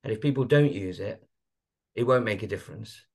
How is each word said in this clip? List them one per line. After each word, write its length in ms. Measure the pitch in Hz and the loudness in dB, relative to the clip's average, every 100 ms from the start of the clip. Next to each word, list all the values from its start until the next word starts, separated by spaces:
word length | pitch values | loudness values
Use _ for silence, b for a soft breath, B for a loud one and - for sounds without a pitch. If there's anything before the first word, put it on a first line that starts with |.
And 60 | - | -6
if 120 | 110 | -2
people 220 | 147 135 117 | -2 0 4
don't 260 | 147 147 | 4 4
use 280 | 98 95 90 | 0 -8 -8
it, 220 | 98 - _ _ _ _ _ _ _ | -10 -10 _ _ _ _ _ _ _
it 100 | - | -2
won't 200 | 120 127 | 2 2
make 180 | 110 98 | 2 -4
a 60 | 104 | -4
difference. 560 | 101 - 80 110 - _ | -8 -8 -16 -16 -18 _